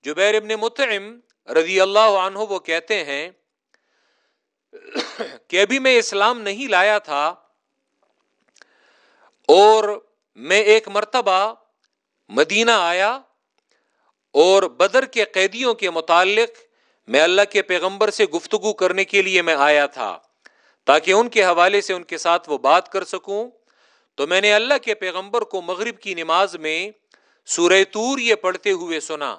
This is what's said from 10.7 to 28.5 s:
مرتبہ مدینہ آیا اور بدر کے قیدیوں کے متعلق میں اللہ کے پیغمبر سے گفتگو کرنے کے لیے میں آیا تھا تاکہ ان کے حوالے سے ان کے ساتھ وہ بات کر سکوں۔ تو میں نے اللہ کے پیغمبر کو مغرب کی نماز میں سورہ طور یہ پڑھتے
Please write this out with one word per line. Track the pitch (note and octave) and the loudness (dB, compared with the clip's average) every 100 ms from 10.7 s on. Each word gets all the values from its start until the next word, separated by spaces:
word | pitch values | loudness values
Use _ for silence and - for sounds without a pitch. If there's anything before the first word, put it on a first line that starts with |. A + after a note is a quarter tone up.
| G#3+ G#3+ | 4 2
مرتبہ | G3+ G#3+ B3+ G3+ F#3 G#3 A#3 _ _ _ _ _ _ _ | -6 -2 -2 0 0 -2 -6 _ _ _ _ _ _ _
مدینہ | G#2 D#3 G3+ A#3 | -2 0 2 2
آیا | A3 E3+ F3+ G3 C4 C4+ _ _ _ _ _ _ _ _ _ _ | 2 0 0 -2 -2 _ _ _ _ _ _ _ _ _ _ _
اور | C#3+ F3 G3 | 2 4 4
بدر | F#3 B2 F#3+ A#3 | 2 -2 0 0
کے | C4 A#3+ | -2 -4
قیدیوں | G#3 F#3+ F#3+ A3 B3+ | -4 -2 -2 -2 -4
کے | A#3 F#3+ | -4 -4
متعلق | E3 D#3+ E3+ F#3 G#3+ A#3 - _ _ _ _ - | -6 0 2 2 0 -2 -6 _ _ _ _ -2
میں | B2+ | 2
اللہ | E3 F#3+ G3+ | 2 2 2
کے | G3+ | 0
پیغمبر | F#3+ F3+ F#3 G3 G#3 | -2 -2 -4 -2 -4
سے | G3+ | 0
گفتگو | G3 D#3+ - F3+ G3 | -2 -2 -4 -4 -4
کرنے | - F#3 F#3 | -2 -2 -2
کے | F#3+ G3+ | -2 -2
لیے | F#3+ F#3 | 0 0
میں | E3+ | 0
آیا | D#3 C#3+ D3 C#3+ | 2 4 2 0
تھا | C3 A2 E2+ _ _ _ _ _ _ | -4 -10 -10 _ _ _ _ _ _
تاکہ | - D3+ D#3+ | 2 2 4
ان | F#3+ A#3+ | 0 2
کے | A3 | 0
حوالے | F#3 E3+ F3+ G3+ | 2 4 2 2
سے | G3 | -2
ان | F#3 | -8
کے | E3+ E3 | -8 -6
ساتھ | E3+ F3 E3 | -2 -2 -2
وہ | C#3+ | -2
بات | C3 E3+ F3+ | 2 2 2
کر | G3 | -8
سکوں۔ | F#3 F#3 F#3+ G3+ A#3+ _ _ _ _ _ _ | -8 -12 -8 -8 -8 _ _ _ _ _ _
تو | - C#3+ | -8 -2
میں | F#3 | 0
نے | G#3 | 4
اللہ | G#3 A#3+ C#4 | 2 2 -2
کے | - | -2
پیغمبر | G#3 F#3 F3 G3 A#3 | -6 -6 -8 -6 -6
کو | G#3 F#3+ | -4 -8
مغرب | F3 F3+ A3 G3+ | -8 -8 -8 -10
کی | G3+ | -12
نماز | F3 D#3+ E3+ G3 E3+ | -10 -2 0 0 -4
میں | D#3 D#3 G3 G#3+ _ _ _ _ | -6 -6 -8 -14 _ _ _ _
سورہ | - - E3+ F#3+ F#3+ | -10 0 4 4 2
طور | G#3+ A#3 C4+ | -2 -4 -4
یہ | A#3 | -2
پڑھتے | G#3 F#3 | -2 -2